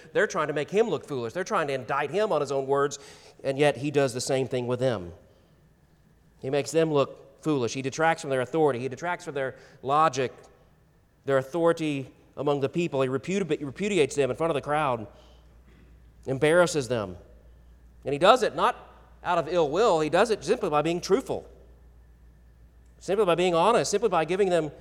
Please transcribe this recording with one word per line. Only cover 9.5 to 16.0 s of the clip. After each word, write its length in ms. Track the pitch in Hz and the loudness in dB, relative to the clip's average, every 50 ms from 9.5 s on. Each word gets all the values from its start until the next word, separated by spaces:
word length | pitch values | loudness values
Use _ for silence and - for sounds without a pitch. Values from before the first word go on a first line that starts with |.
| - - - - - - | -8 -12 -20 -20 -20 -10
logic, 500 | - 131 143 156 160 160 120 135 127 - - - - - _ _ _ _ _ _ _ _ _ _ _ _ _ _ - | -4 0 2 4 4 2 2 0 -4 -4 -4 -12 -20 -20 _ _ _ _ _ _ _ _ _ _ _ _ _ _ -2
their 140 | 139 139 131 | 0 0 0
authority 720 | 131 135 - 170 165 170 165 165 160 151 143 139 131 - - _ _ _ - | 0 0 -2 2 2 2 2 2 -2 -4 -4 -6 -8 -12 -16 _ _ _ -10
among 240 | - 139 147 143 139 | -4 -2 0 0 0
the 80 | 135 135 | 0 -2
people. 320 | - 170 175 147 143 131 | 0 -2 -2 -2 0 0
He 80 | 135 127 | 0 0
repudi-, 560 | 135 131 - 170 190 202 196 151 151 - 147 | -2 -4 -4 -2 -2 -2 0 -2 -4 -4 -4
repudiates 500 | 135 - - 196 208 208 165 139 131 - | -10 -6 -6 -4 -2 2 2 2 2 2
them 160 | 143 135 123 | 0 0 0
in 60 | 117 | 0
front 140 | - 160 165 | -2 -2 -2
of 40 | 147 | -2
the 60 | 131 | -4
crowd, 460 | - 143 147 156 151 135 120 113 104 - - - - - - - - - - - - - - - - - - - | -2 -2 -2 0 0 -2 -2 -4 -6 -12 -16 -20 -20 -20 -20 -20 -20 -20 -20 -20 -20 -20 -20 -20 -20 -20 -20 -20